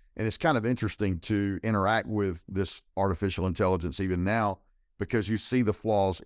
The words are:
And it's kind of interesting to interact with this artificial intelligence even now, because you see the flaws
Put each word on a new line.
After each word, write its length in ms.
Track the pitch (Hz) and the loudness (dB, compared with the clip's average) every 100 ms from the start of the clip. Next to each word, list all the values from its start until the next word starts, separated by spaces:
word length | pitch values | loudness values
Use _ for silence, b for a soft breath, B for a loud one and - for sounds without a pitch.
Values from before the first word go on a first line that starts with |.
| _ - | _ -4
And 100 | 110 | -4
it's 100 | - | 0
kind 220 | 165 135 | 2 2
of 80 | 110 | 0
interesting 540 | 123 107 - 104 90 | 0 -2 -2 -2 -2
to 380 | - 107 101 95 | 0 0 0 -2
interact 460 | 110 107 98 110 - | -2 0 2 0 0
with 340 | 107 98 85 - | -2 -2 -4 -6
this 340 | 95 95 - _ - | -4 -4 -6 _ -2
artificial 500 | 95 90 98 87 92 | 0 0 -2 0 -2
intelligence 540 | 85 95 92 85 - | 2 2 2 -2 -2
even 240 | 95 90 | -2 0
now, 340 | 92 113 104 92 _ _ _ _ | 0 2 0 -2 _ _ _ _
because 300 | 101 117 101 | -2 0 0
you 100 | 110 | -2
see 240 | - 127 | 0 2
the 100 | 110 | 2
flaws 480 | 101 110 107 98 95 | 0 0 2 2 0